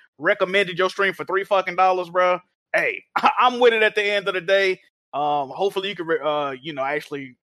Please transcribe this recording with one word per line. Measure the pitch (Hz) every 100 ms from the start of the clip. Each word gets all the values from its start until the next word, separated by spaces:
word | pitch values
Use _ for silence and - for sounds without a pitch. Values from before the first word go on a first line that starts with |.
| _ -
recommended | 156 208 185 190 185 175
your | 185
stream | - 196
for | 180 147
three | 190
fucking | 196 196 185 175
dollars, | 185 185 175
bro, | 180 180 180 - _ _
hey, | 165 147 104 - -
<laughs> | - -
I'm | 247 247
with | 240
it | 226
at | 214
the | 208
end | 208 208 196
of |
the | 185
day. | 170 196 196 185 _ _ _
Um, | 135 147 147 131
hopefully | 139 196 196 190
you | 180
can, | 165
re-, | 160
uh, | 143 147 143
you | 131 143
know, | 143 135
actually | 151 - 143 135 123 _